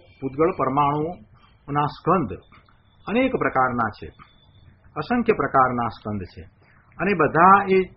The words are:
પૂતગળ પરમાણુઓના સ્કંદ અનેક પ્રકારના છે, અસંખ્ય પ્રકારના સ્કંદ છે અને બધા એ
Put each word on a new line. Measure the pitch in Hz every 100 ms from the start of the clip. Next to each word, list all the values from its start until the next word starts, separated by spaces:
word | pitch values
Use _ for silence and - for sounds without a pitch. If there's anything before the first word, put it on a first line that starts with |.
| - -
પૂતગળ | 135 131 170 185
પરમાણુઓના | 131 139 143 147 160 180 - - _ _ - 143 147
સ્કંદ | - 156 180 110 87 - _ _ _ _ _ -
અનેક | 220 262 254
પ્રકારના | 135 - 127 120 110
છે, | - 76 - - _ _ _ - _ _ 151
અસંખ્ય | 147 240 226 202
પ્રકારના | 135 139 127 120 117
સ્કંદ | - 107 104 107
છે | - - _ _ _ _ -
અને | 185
બધા | 185 139 147 185 196 190
એ | 190 185